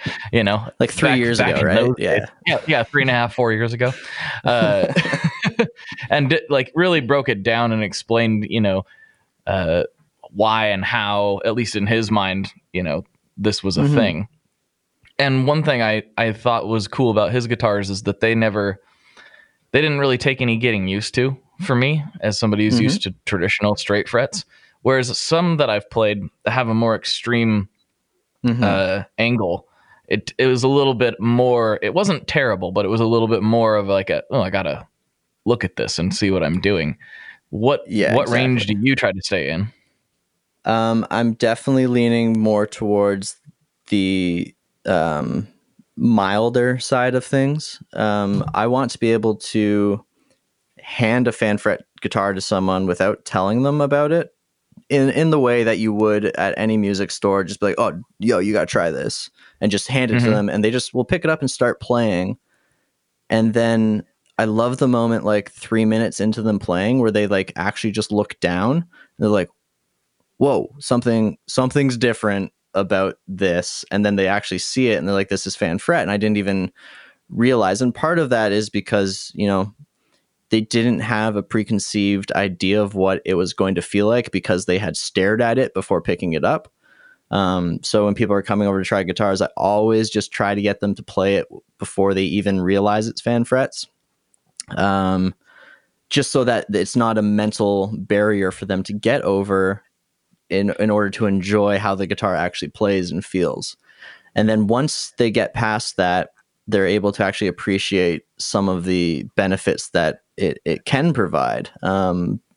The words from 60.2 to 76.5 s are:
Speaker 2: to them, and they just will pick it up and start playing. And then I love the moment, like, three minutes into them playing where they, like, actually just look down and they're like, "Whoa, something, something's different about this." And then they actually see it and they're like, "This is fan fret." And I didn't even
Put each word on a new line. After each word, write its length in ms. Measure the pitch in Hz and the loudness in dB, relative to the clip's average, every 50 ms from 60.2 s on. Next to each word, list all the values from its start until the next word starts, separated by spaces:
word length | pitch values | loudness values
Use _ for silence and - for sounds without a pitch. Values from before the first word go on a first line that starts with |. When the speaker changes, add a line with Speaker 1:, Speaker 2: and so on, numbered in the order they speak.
| 120 | 2
Speaker 2:
to 60 | 117 | 2
them, 180 | 110 107 101 101 | 2 2 0 0
and 140 | - 104 104 | 0 0 0
they 80 | 110 | 0
just 220 | 117 127 - - - | 0 0 -4 -4 -4
will 100 | 127 120 | -4 -2
pick 220 | - 185 175 - | 0 -2 -2 0
it 40 | 160 | -2
up 120 | 160 156 | -2 0
and 100 | - 131 | -2 -4
start 300 | - - 127 123 - - | -2 0 0 0 0 -2
playing. 560 | - - 123 120 117 110 95 87 92 98 123 - _ _ _ _ _ _ _ _ _ _ _ _ _ _ _ _ _ - | -2 0 0 2 2 2 0 0 -2 -4 -6 -8 _ _ _ _ _ _ _ _ _ _ _ _ _ _ _ _ _ -2
And 240 | - 113 113 113 107 | 0 2 2 2 2
then 500 | 117 117 117 117 113 110 110 107 107 - _ _ _ _ _ _ - | 2 2 2 2 2 2 2 0 -2 -4 _ _ _ _ _ _ -2
I 80 | 113 | -2
love 320 | 110 107 110 117 123 127 135 | 0 2 2 2 0 0 0
the 100 | 143 127 | 2 2
moment, 380 | 123 117 117 117 113 110 - | 2 2 2 2 0 0 0
like, 260 | 104 107 104 101 - | 0 0 0 -2 -4
three 320 | - - - - 113 113 110 | -14 -14 -6 -2 0 2 2
minutes 380 | 110 110 110 113 95 - - | 2 2 2 0 -2 -2 -2
into 200 | 98 110 107 - | -2 -2 -2 0
them 180 | 107 113 104 95 | 0 0 -2 -2
playing 400 | - - 90 90 95 107 127 135 | -2 -2 -2 0 0 2 2 2
where 120 | 120 113 | 2 2
they, 160 | 104 104 104 98 | 2 2 0 2
like, 240 | 101 95 95 - - - | 0 0 -2 -2 -4 -4
actually 340 | 90 98 - - - 110 | -4 -4 -4 -4 -4 -4
just 200 | 98 107 104 - | -2 -2 -4 -2
look 280 | 104 - 101 - - - | 0 0 0 -2 -4 -4
down 380 | - 87 87 90 95 113 139 170 | -4 -2 0 0 0 0 0 0
and 80 | 170 - _ - - _ _ - | -2 -6 _ -20 -20 _ _ -2
they're 120 | - 107 | 0 2
like, 200 | 104 98 87 - _ _ _ _ _ _ _ _ _ _ _ _ _ _ _ _ _ - | 2 2 0 -2 _ _ _ _ _ _ _ _ _ _ _ _ _ _ _ _ _ 0
"Whoa, 360 | 127 143 131 87 - - - - | 0 2 2 0 -2 -6 -10 -10
something, 580 | - - 127 120 120 120 117 113 110 104 - - _ - | -4 -2 -2 0 2 2 2 2 2 0 -2 -6 _ -6
something's 500 | - - 127 127 - 147 139 135 123 117 | -2 -2 0 0 2 2 0 0 0 0
different 560 | 123 120 113 - - 107 101 98 95 - _ _ _ _ - | 0 0 0 0 -2 -2 -2 -2 -4 -8 _ _ _ _ -4
about 440 | 95 98 85 104 95 95 95 - _ _ - | -2 0 0 0 0 0 -2 -4 _ _ -12
this." 560 | 95 90 98 92 85 87 87 - - - - - | -6 -2 0 0 2 0 -2 -4 -8 -12 -10 -4
And 140 | - 101 104 | -2 0 0
then 100 | 104 101 | 2 2
they 120 | 98 95 92 | 2 2 2
actually 320 | 98 104 - - 95 92 | 0 -2 -2 -4 -6 -6
see 300 | - - - 131 131 120 | -6 -4 -2 0 2 2
it 100 | 110 76 | 2 0
and 80 | 71 95 | 0 0
they're 80 | 101 | 0
like, 140 | 98 98 - | 0 0 -2
"This 180 | 98 95 - 95 | -2 -4 -4 -6
is 80 | - - | -6 -2
fan 220 | - 85 82 101 | -2 -2 -2 -2
fret." 240 | - - 170 165 104 | 0 0 0 0 0
And 80 | 85 | 0
I 60 | 101 101 | -2 0
didn't 200 | 104 107 107 104 | 0 0 0 0
even 340 | 98 98 | 0 0